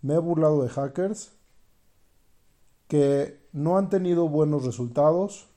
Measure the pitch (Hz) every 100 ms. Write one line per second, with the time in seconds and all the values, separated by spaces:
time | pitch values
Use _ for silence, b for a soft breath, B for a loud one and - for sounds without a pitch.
0 | 135 156 170 165 156 151 127 - 139 131
1 | 185 208 - _ _ _ _ _ _ _
2 | _ _ _ _ _ _ _ _ _ 147
3 | 139 143 143 - _ 143 151 185 196 196
4 | 185 170 165 147 151 147 127 120 123 120
5 | 147 170 196 - -